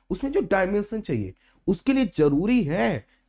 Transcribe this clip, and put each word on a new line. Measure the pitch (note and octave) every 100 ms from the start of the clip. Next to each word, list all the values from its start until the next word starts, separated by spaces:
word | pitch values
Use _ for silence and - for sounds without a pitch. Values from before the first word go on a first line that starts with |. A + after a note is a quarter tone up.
| -
उसमें | - C#4
जो | E4
डायमेंशन | G#3+ F#3+ F#3 G#3 G3+ A3
चाहिए, | G3+ B2 F#2+ - _ _ -
उसके | G3 -
लिए | C4+ - -
जरूरी | D3 C#3+ G#3 B3
है | D3+ F3 A3+ C#3 - _